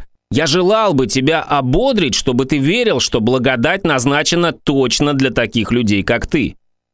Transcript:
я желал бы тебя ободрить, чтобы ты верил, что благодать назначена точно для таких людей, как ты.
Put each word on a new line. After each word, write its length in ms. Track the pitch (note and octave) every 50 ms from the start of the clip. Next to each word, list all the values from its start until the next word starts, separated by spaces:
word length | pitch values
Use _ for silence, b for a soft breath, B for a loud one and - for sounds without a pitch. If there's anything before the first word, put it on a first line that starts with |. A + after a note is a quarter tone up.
| b b _ _ _ -
я 160 | G#2 B2+ D#3+
желал 480 | D3 C#3+ F#3 F3+ F#3 G#3+ A3 A3 G3+ D#3+
бы 140 | C3 C3 A2+
тебя 340 | - C3+ C3 D3 D#3+ D#3
ободрить, 720 | - - D3+ C#3+ B2+ B2 C3 F#3 B3 C#4 C4 G#3 E3+ B2+ F#2+
чтобы 320 | - - C3+ B2 A#2+ C3+
ты 140 | B2+ D#3 C#3+
верил, 400 | C3+ D3 F#3+ B3 B3 A3 E3 -
что 200 | - - - B2
благодать 640 | G#2+ A#2 B2+ C3 A#2 C3+ C3 A#2 A#2 D#3 F#3 F#3+ -
назначена 680 | E3+ C#3+ C3 A#2+ C#3+ C#3 D3 D#3 - E3+ E3+ F3 E3
точно 640 | D#3+ - - - C#3+ C3+ C3 B2 - - D3 C#3+ C#3+
для 160 | C3+ C3+ C3
таких 400 | G#2 B2 A#2 A2 - A#2 G#2 -
людей, 320 | A#2+ A#2+ A#2+ G2+ G#2 G2 F2+
как 240 | - B2 A2 - -
ты. 280 | - D3+ A2 C#2+ - - _ _ _ _ _ _